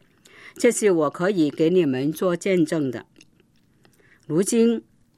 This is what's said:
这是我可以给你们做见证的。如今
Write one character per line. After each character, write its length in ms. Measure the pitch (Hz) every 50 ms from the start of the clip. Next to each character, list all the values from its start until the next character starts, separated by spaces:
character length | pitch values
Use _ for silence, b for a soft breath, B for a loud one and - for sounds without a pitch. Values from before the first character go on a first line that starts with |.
| _ B B B B B B B B B B
这 180 | B - 240 226
是 180 | - 233 208
我 200 | 185 165 151 143
可 200 | - - 175 190
以 180 | 214 185 156 147
给 220 | - - 160 160
你 160 | 180 185 170
们 260 | 147 127 127 135 151 160
做 240 | - - 185 175
见 280 | 170 - 202 190 180 160
证 240 | 151 180 160 147 131
的。 160 | 113 113 - _ _ - - _ _ _ _ _ _ _ _ _ _ _ b b b b b b b b b
如 160 | - 147 165 202
今 400 | - - 233 226 233 233 226 - _ _ _ _ _ _